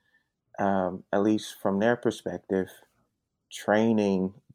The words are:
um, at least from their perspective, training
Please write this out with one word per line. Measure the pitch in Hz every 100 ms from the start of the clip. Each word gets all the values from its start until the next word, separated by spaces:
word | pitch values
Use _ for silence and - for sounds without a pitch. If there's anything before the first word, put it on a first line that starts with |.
| _ _ _ _ _ -
um, | 98 98 92 92 -
at | 101
least | 104 107 - -
from | 104 98
their | 113 120
perspective, | 120 - 95 87 - 95 92 - _ _ _ _ _ _ _
training | - - 104 113 110 101 95 95 - _